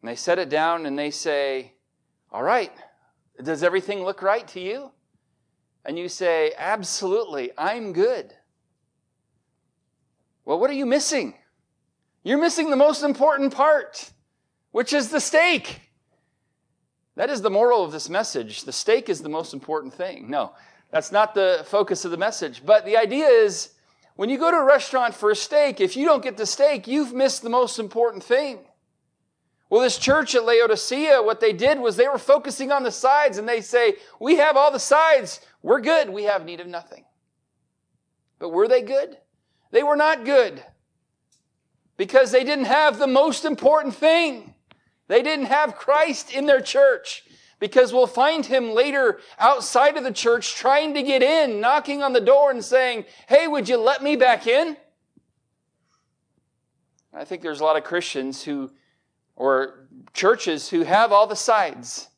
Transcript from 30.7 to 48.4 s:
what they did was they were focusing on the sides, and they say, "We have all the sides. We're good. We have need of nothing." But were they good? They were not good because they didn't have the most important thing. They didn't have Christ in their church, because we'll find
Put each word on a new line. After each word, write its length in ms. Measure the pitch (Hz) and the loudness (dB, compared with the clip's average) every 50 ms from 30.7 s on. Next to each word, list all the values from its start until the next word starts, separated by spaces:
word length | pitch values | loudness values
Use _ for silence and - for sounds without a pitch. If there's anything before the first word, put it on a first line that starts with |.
| 220 214 - - 254 269 302 320 285 262 | 2 -2 -2 -6 -4 -4 4 4 4 4
what 180 | 220 208 220 220 | 4 2 0 2
they 140 | 220 220 214 | 0 0 0
did 260 | 175 214 269 302 285 | 2 2 0 0 2
was 160 | 247 233 196 | 0 -4 0
they 120 | 175 247 277 | 2 0 0
were 100 | 285 254 | 0 -4
focusing 540 | - - 277 294 - 285 - - 269 262 | 2 4 4 4 4 -4 -8 -8 -4 -2
on 120 | 285 277 262 | -2 -2 -2
the 80 | 240 | -4
sides, 460 | - - - 262 269 294 294 277 202 185 | -8 -2 0 2 2 4 2 0 -2 -4
and 120 | 214 226 | -6 -4
they 120 | 240 233 | -4 -6
say, 360 | 196 - - 240 240 220 196 - - - - - | -6 0 0 2 2 2 0 -2 -8 -20 -20 -10
"We 160 | 214 254 330 | 0 2 4
have 200 | 320 285 311 294 | 4 4 4 4
all 160 | 262 285 302 | 4 4 4
the 80 | 277 254 | 2 0
sides. 600 | - - 269 302 320 320 311 269 226 170 - - _ _ _ _ | 0 2 4 4 6 6 4 4 2 -2 -14 -16 _ _ _ _
We're 200 | _ 156 226 277 | _ 0 0 2
good. 280 | 220 254 330 320 - 214 | 2 2 2 2 2 0
We 140 | 190 208 208 | -4 -6 -2
have 220 | 208 202 190 165 | -2 -2 -2 -4
need 160 | 165 175 165 | -8 -14 -14
of 60 | 175 175 | -14 -12
nothing." 360 | 175 170 170 _ - - _ _ _ _ _ _ _ _ _ _ _ _ _ _ _ _ _ _ _ _ _ _ _ _ _ _ _ _ | -14 -14 -14 _ -20 -20 _ _ _ _ _ _ _ _ _ _ _ _ _ _ _ _ _ _ _ _ _ _ _ _ _ _ _ _
But 100 | - 175 | -14 -6
were 180 | 165 175 208 233 | 0 0 2 2
they 140 | 254 247 | 2 0
good? 360 | 233 208 269 269 285 - - _ _ _ _ _ _ _ _ _ _ _ | 0 0 -4 -4 -4 -4 -10 _ _ _ _ _ _ _ _ _ _ _
They 120 | - 226 285 | 0 0 2
were 140 | 294 294 285 | 2 2 2
not 260 | 302 311 320 285 226 | 2 2 0 -2 -2
good 400 | 240 285 269 240 196 160 135 - - _ _ _ _ _ _ _ _ _ _ _ _ _ _ _ _ _ _ _ _ _ _ _ _ _ _ | 0 2 2 2 2 -2 -12 -20 -20 _ _ _ _ _ _ _ _ _ _ _ _ _ _ _ _ _ _ _ _ _ _ _ _ _ _
because 340 | 190 196 - 262 269 233 | -8 4 4 4 4 6
they 120 | 208 254 262 | 4 2 2
didn't 220 | 254 294 285 262 | 2 -2 -2 0
have 340 | 196 254 294 311 302 247 208 | 0 2 4 4 2 2 0
the 80 | 277 269 | -2 2
most 360 | 254 269 285 320 254 - - | 4 4 2 2 0 -4 -4
important 520 | 320 294 - - 262 302 311 302 277 208 | -4 -6 2 2 4 4 4 0 -2 -8
thing. 580 | - - 311 320 339 339 311 262 233 208 - - _ _ _ _ _ _ _ _ _ _ _ | 0 2 2 4 4 2 -2 -4 -8 -14 -20 -20 _ _ _ _ _ _ _ _ _ _ _
They 140 | 180 233 | 2 2
didn't 260 | 254 294 311 294 269 214 | 2 2 -2 -4 -2 0
have 280 | 262 294 302 277 208 | 0 0 0 -2 -4
Christ 560 | - - - 277 294 320 339 277 - - - | -6 -2 0 2 2 2 0 -2 -8 -10 -10
in 140 | - 262 277 | -8 -4 2
their 160 | 294 277 262 | 2 2 2
church, 600 | - - - 262 277 277 247 - - - - - _ _ _ _ _ _ _ _ | 2 0 2 4 4 4 4 2 -6 -12 -16 -16 _ _ _ _ _ _ _ _
because 320 | - 208 - 262 254 226 | -8 0 2 2 2 4
we'll 160 | 214 254 254 233 | 4 2 2 2
find 380 | - 233 254 294 320 320 | 2 0 2 2 2 -2